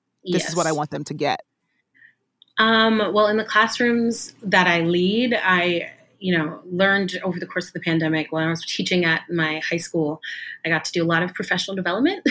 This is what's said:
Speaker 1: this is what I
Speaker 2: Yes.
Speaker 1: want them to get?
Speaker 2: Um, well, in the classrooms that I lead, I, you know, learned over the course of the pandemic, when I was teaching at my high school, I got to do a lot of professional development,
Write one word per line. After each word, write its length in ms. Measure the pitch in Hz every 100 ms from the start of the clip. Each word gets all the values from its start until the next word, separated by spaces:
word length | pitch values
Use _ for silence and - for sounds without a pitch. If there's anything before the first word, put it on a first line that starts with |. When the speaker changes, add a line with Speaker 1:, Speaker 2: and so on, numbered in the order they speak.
| _ _ 190
Speaker 1:
this 160 | 180 -
is 80 |
what 120 | 160 160
I 40 |
Speaker 2:
Yes. 60 | 151
Speaker 1:
want 140 | 151
them 140 | 147
to 100 | 147
get? 260 | 147 143 - - _ _ _ _ _ - _ _ _ - -
Speaker 2:
Um, 400 | 220 226 220 220 202
well, 140 | 208 208
in 80 | 214
the 80 |
classrooms 880 | 220 214 220 - 240 233 233 220 - -
that 240 | 202 190 180
I 140 | 170
lead, 520 | 165 175 185 214 247 233
I, 480 | 190 180 175 170 - - _ _
you 160 | 190 175
know, 220 | 156 165 180
learned 480 | 180 190 196 185 180
over 140 | 190 175
the 60 | 185
course 200 | 180 175
of 60 |
the 80 | 180
pandemic, 500 | 175 165 160 160 156
when 140 | 160
I 40 | 160
was 140 | 165
teaching 400 | - - 196 185
at 180 | 170 160 -
my 320 | 170 156 156 -
high 80 | 170
school, 420 | - 170 147 156 - - - -
I 40 | 160
got 160 | 165
to 80 | -
do 100 | 175
a 20 |
lot 180 | 165 165
of 120 | 180
professional 400 | - 196 185 -
development, 480 | 196 180 190 285 392 -